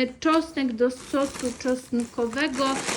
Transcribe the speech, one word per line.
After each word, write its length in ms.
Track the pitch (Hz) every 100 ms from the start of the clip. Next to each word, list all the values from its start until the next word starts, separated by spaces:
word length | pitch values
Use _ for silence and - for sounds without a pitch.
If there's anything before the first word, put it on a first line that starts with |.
| 254 -
czosnek 520 | 320 320 320 294 262
do 180 | 220 247
sosu 640 | 254 - 277 277 - 247 233
czosnkowego. 1000 | 254 254 - 240 233 - 233 247 302 262 269 262 -